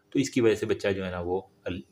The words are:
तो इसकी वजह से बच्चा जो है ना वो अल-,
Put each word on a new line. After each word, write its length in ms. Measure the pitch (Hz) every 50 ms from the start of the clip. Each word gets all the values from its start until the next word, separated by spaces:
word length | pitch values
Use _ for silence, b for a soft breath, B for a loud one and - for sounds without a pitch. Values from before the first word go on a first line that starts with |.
| b b -
तो 60 | 143
इसकी 220 | 127 - - 131
वजह 140 | 117 110 104
से 100 | - -
बच्चा 260 | 104 98 - - 104
जो 120 | 98 95 95
है 80 | 92
ना 80 | 90 90
वो 180 | 87 87 90 95 - - _ _ - -
अल-, 140 | 87 90 - _